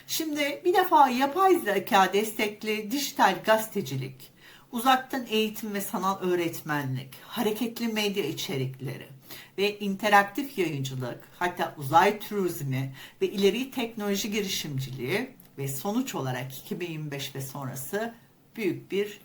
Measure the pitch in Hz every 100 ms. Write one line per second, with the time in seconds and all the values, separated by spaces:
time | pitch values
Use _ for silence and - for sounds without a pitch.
0 | - - 320 294 285 277 359 359 359 311
1 | 269 247 277 320 381 339 208 190 185 202
2 | 185 196 220 - 208 214 214 214 208 277
3 | - - 214 180 - 220 - 202 - 135
4 | - - - _ - - - 240 254 262
5 | 254 269 233 220 220 214 220 202 190 202
6 | 185 190 180 175 165 - 156 147 135 127
7 | - - - - 220 214 226 - 233 214
8 | 208 196 151 - - 135 131 - 135 135
9 | - - - - - - 202 208 202 196
10 | 214 202 - - 277 - 165 143 131 131
11 | 127 - - - 175 175 170 - 135 160
12 | 196 214 - 208 180 139 139 131 135 -
13 | - - 190 202 196 220 269 - 226 -
14 | 208 196 208 214 190 - 160 135 131 131
15 | 123 196 262 - - - 139 - - 311
16 | 269 175 131 123 135 - - 165 175 156
17 | 151 143 - 135 135 143 135 - - 202
18 | 233 - _ _ _ - 196 135 - 190
19 | 208 -